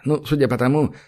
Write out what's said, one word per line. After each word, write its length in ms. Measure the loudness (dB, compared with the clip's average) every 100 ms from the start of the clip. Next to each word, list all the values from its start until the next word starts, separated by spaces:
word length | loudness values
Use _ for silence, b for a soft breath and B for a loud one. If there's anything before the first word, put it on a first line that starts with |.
| -4
Ну, 200 | -4 -2
судя 220 | 0 0
по 100 | 0
тому, 380 | 0 2 0 B